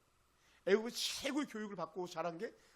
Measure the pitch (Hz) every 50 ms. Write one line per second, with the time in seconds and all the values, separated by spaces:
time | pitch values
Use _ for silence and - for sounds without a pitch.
0 | _ _ _ _ _ _ _ _ _ - - - _ 175 196 220 220 240 233 -
1 | - - - - - 277 254 302 294 185 - 214 214 208 202 180 165 - - 190
2 | 180 175 - 160 170 175 165 165 220 277 - - - - -